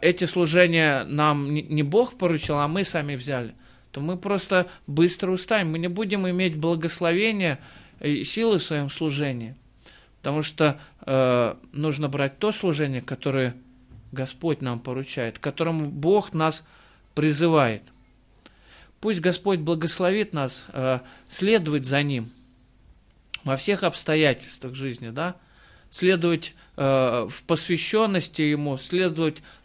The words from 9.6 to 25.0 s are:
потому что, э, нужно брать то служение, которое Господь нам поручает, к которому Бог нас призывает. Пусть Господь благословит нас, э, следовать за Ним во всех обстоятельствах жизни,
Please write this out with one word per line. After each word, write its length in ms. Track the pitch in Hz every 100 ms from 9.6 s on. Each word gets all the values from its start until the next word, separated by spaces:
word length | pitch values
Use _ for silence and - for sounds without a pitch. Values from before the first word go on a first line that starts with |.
| _ _ - - _ _
потому 220 | 143 147
что, 360 | 151 - 151 139 - - -
э, 480 | 135 127 123 117 - -
нужно 360 | 143 156 143 147
брать 300 | 139 139 -
то 140 | 208
служение, 500 | 214 185 147 147 131
которое 540 | - 135 143 135 127 123 - - - - -
Господь 500 | 135 131 - 165 151
нам 180 | 131 117
поручает, 600 | 123 127 139 - 117 -
к 20 |
которому 440 | 147 - 165 160 147
Бог 460 | 147 156 208 196
нас 300 | 160 160 156 - - - _ _ -
призывает. 680 | 151 147 170 160 123 107 - - _ _ _ _ - _ - - - -
Пусть 180 | 214 185
Господь 400 | 175 180 202 185
благословит 720 | 156 165 160 - 180 202 208
нас, 320 | 156 131 - -
э, 300 | 139 131 127 - - -
следовать 580 | - 190 226 156 147 127
за 160 | 139
Ним 280 | 143 131 113 - - _ _ _ - - _ _ _ -
во 120 | 135 135
всех 280 | - 196
обстоятельствах 920 | 180 - - 156 151 123 - - 131 131
жизни, 340 | 135 120